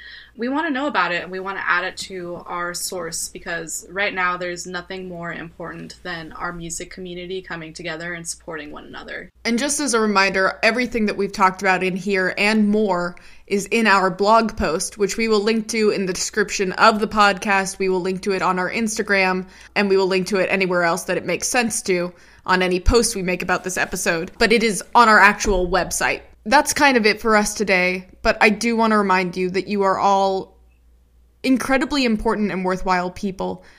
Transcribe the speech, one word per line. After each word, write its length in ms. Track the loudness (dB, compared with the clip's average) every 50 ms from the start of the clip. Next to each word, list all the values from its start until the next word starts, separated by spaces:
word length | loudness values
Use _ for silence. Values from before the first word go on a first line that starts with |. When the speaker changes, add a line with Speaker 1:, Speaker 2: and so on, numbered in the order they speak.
| -20 -20 -20 -20 -20 -20 -12
Speaker 1:
we 140 | -8 -6 -4
wanna 200 | -4 -2 -2 -2
know 160 | -4 -2 -4
about 260 | -2 0 0 0 0 -2
it 100 | -4 -6
and 100 | -6 -10
we 80 | -10
wanna 240 | -8 -8 -8 -6 -2
add 180 | 0 0 0 0
it 120 | -4 -8
to 480 | -10 -12 -12 -10 -10 -10 -10 -10 -12 -10
our 280 | -10 -8 -6 -6 -6 -6
source, 540 | -6 -8 -8 -8 -8 -8 -8 -8 -8 -10 -10
because 560 | -12 -12 -10 -8 -8 -8 -8 -8 -10 -12 -12 -10
right 240 | -6 -4 -4 -2 -2
now 220 | -2 -2 -2 -2
there's 300 | -4 -6 -8 -8 -8 -10
nothing 420 | -10 -10 -10 -10 -10 -12 -12 -10 -12
more 240 | -12 -10 -10 -10 -10
important 640 | -10 -12 -14 -14 -14 -14 -12 -12 -14 -14 -16 -18 -16 -12
than 300 | -12 -10 -10 -12 -12 -12
our 200 | -10 -10 -10 -8
music 380 | -10 -10 -10 -10 -10 -10 -12
community 500 | -14 -14 -14 -12 -12 -12 -12 -10 -10 -10
coming 320 | -10 -10 -12 -12 -12 -14 -16
together 400 | -12 -10 -10 -10 -8 -8 -10 -10
and 160 | -10 -10 -12
supporting 420 | -12 -12 -12 -14 -12 -12 -12 -14
one 140 | -16 -16 -16
another. 460 | -16 -18 -18 -16 -14 -14 -14 -16 -18 _ _ -4
Speaker 2:
And 120 | -2 -2 0
just 220 | -2 -2 -2 -2
as 140 | -2 0 0
a 60 | 2
reminder, 580 | 2 2 2 2 2 2 2 2 0 0 0 0 0
everything 440 | 0 2 0 -2 -2 -2 -2 0
that 100 | 0 0
we've 160 | -2 -4 -4 0
talked 300 | 2 2 2 2 2 0
about 200 | 0 2 2 0
in 140 | -2 -4
here 380 | -4 -4 -2 0 0 0 -2 0
and 320 | 0 0 2 4 4 4 4
more 480 | 4 2 2 2 0 0 -2 -4 -8 -10 -20 -20 -20 -18 -8 -4
is 180 | -4 -2 -2
in 200 | 0 0 2 4
our 240 | 4 4 4 4 2
blog 460 | 0 2 4 6 6 6 4 2 -2
post, 420 | -2 -2 0 0 -2 -4 -6 -4 -2
which 180 | -2 -2 0
we 120 | -2 0 2
will 120 | 2 2
link 280 | 2 2 0 0 -2 -2
to 220 | -2 2 2 2
in 160 | 2 2 -2
the 60 | -4 -4
description 600 | -4 -6 -6 -2 -2 -2 -2 -2 -4 -2 -2 0
of 260 | 4 4 4 4 2
the 80 | -2
podcast. 720 | -2 2 4 4 4 4 0 0 0 0 0 0 -2 -4 -4
We 100 | -2 0
will 120 | 0 0
link 220 | 0 -2 -4 -4 -2
to 100 | -2 -2
it 100 | 0 0
on 160 | 0 0 0
our 120 | -2 -2
Instagram, 760 | -2 -2 -4 -4 -2 -4 -2 0 2 2 2 2 0 -2 -4 -8 -14 -20 -18 -6 -2
and 120 | 0 2 4
we 80 | 4
will 120 | 4 4 2
link 180 | 2 0 0 0
to 100 | 0 0
it 100 | 0 2
anywhere 320 | 0 0 0 2 2 2 2
else 220 | 2 0 0 -2
that 120 | -2 -4
it 80 | -2 -2
makes 220 | -4 -4 -4 -2
sense 340 | -2 0 0 0 0 -4 -4 -2
to 300 | -2 0 0 -2 -4 -8 -14 -20 -20 -20 -14 -4
on 160 | 0 0 2
any 200 | 2 2 0 0
posts 340 | 2 4 4 4 4 2 -2
we 80 | -4 -4
make 200 | -4 -4 -4 -2
about 200 | -2 -2 -2 -2
this 140 | -4 -4
episode. 560 | -4 -4 -4 -4 -4 -2 -2 -2 -2 -2 -6 -2 0
But 140 | 2 4 4
it 120 | 4 4
is 180 | 2 0 -2 -4 2 4
on 120 | 6 8 8
our 120 | 8 8
actual 480 | 8 8 6 4 0 0 2 2 0 0
website. 540 | 0 0 0 -2 -4 -2 0 0 -2 -2 -6 -16 -20 _ -2
That's 280 | 4 4 4 4 4 0
kind 240 | 2 4 4 4
of 100 | 4 4
it 140 | 4 2 2
for 160 | 2 2 4
us 180 | 4 2 2 -2
today, 540 | -2 0 2 2 4 4 2 0 -2 -6 -12 -14 -4 0
but 140 | 0 2 6
I 100 | 6 4
do 240 | 4 4 0 0 2
want 160 | 2 2 4
to 80 | 4 4
remind 380 | 4 4 2 2 2 0 -2
you 120 | -2 -2 -2
that 180 | 0 -2 -2 -2
you 140 | -2 0 2
are 160 | 2 2 2
all 600 | 4 4 4 4 2 2 0 -2 -4 -8 _ _ _ _ _ _ _ _ _ _ _ _ _ _ _ _ _ _ 0
incredibly 600 | 2 2 2 2 2 2 0 2 0 0 0 2
important 460 | 2 2 0 0 0 0 0 0 -2
and 140 | -2 -2 -2
worthwhile 480 | -2 -2 -2 0 0 0 0 0 -4 -6
people. 520 | -6 -6 -6 -6 -4 -6 -6 -6 -8 -14 -20 -20